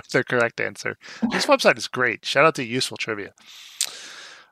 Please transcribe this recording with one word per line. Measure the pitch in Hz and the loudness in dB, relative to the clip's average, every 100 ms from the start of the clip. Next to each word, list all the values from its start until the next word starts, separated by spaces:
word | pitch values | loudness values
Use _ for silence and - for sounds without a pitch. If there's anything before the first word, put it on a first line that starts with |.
| - | 0
the | 139 | 0
correct | - 123 117 - | 2 2 2 0
answer. | 104 101 113 107 - - - | -6 -6 -8 -8 -14 -4 -2
This | 190 - | 0 2
website | 269 202 120 | 4 4 2
is | - | -2
great. | 127 123 101 | 0 0 0
Shout | - 139 160 | 0 4 4
out | |
to | 147 | 4
Useful | 113 127 - 110 | -2 -2 -2 -4
Trivia. | - 104 92 - - - - - - - - - - - - | -6 -6 -8 -14 -20 -20 -10 -6 -6 -8 -16 -18 -18 -20 -6